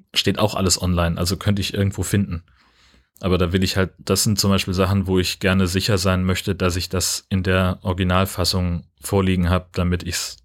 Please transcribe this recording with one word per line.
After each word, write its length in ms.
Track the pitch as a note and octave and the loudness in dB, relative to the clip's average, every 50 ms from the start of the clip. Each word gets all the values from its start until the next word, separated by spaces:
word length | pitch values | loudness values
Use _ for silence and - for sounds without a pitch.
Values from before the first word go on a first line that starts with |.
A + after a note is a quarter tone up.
| _ _ - | _ _ -6
steht 260 | - - G2+ G2 - | -4 -2 0 0 2
auch 160 | G#2+ G#2 - | 0 0 0
alles 260 | - F#2+ F#2 - - | 0 0 0 0 0
online. 360 | - F#2 F2+ E2+ E2+ E2+ E2+ E2 | 0 0 0 2 2 0 0 -2
Also 180 | F2+ F2 F#2+ | -2 -2 -4
könnte 260 | - - G#2+ G2+ G2+ | -2 0 0 0 0
ich 120 | F#2 - - | -2 -4 -2
irgendwo 300 | G2+ G2 G2 - - F#2 | 0 0 0 0 -4 -4
finden. 400 | - - G2+ G2+ - F2 E2 - _ _ _ _ _ _ _ _ _ _ _ _ _ _ - | 0 0 0 0 0 -4 -8 -10 _ _ _ _ _ _ _ _ _ _ _ _ _ _ -6
Aber 180 | - F#2 F#2 F2+ | -2 0 2 2
da 140 | F#2 E2+ | 2 2
will 120 | F2+ F#2+ F#2+ | 2 0 0
ich 120 | F#2 - | 0 0
halt, 160 | G2 F#2+ E2+ - - | 0 0 -2 -2 -6
das 260 | - - G2 F#2+ - | -4 -2 0 0 2
sind 160 | A#2 G#2 - | 0 0 2
zum 120 | - G2 | 2 2
Beispiel 240 | G2 F#2 - - F#2 | 2 2 0 0 0
Sachen, 320 | F#2 F#2+ F#2 G2 G2 F#2 F#2+ | 2 2 2 2 2 2 2
wo 120 | F#2 F#2 | 2 0
ich 200 | F2+ - - - | 0 0 -2 -2
gerne 280 | - F#2+ F#2 F#2+ F#2+ F2 | 0 2 2 4 2 2
sicher 300 | F2+ F#2+ F#2+ - G#2+ F2+ | 2 0 0 0 0 0
sein 260 | F2 G2 F#2 F#2 F#2 | 2 2 0 2 2
möchte, 320 | F#2 F#2 - - G#2 F#2 | 0 -2 -2 -2 -4 -2
dass 200 | F#2 F#2+ F#2 E2+ F#2 | 0 0 0 0 -2
ich 100 | - - | -4 -4
das 360 | - F#2 - - - - - - | -4 -2 -2 -2 -4 -6 -6 -4
in 140 | G2+ F#2+ F2 | -4 -2 0
der 360 | F#2 F#2 F#2 F#2 F#2 F#2 - | 2 2 2 2 0 -2 -2
Originalfassung 1040 | - G2 F2+ F2+ F#2+ F2+ F2+ F#2 G2 F#2+ - - F2 - - F#2 F2+ F2 F2 E2 - - _ _ | -4 -4 -2 0 0 2 2 2 0 0 -2 -2 -2 0 0 0 0 -2 -2 -4 -6 -10 _ _
vorliegen 480 | - - G2+ G2 F#2+ F#2 F#2 F2+ F2 E2+ | -6 -2 0 2 2 2 2 2 2 2
hab, 240 | F2+ F2+ F2+ - - | 2 0 0 -4 -4
damit 300 | F#2 F2+ F2 F2+ F2 E2+ | -2 0 0 0 -2 -2
ich's 340 | F2 - - - - - - | -4 -6 -6 -6 -8 -12 -14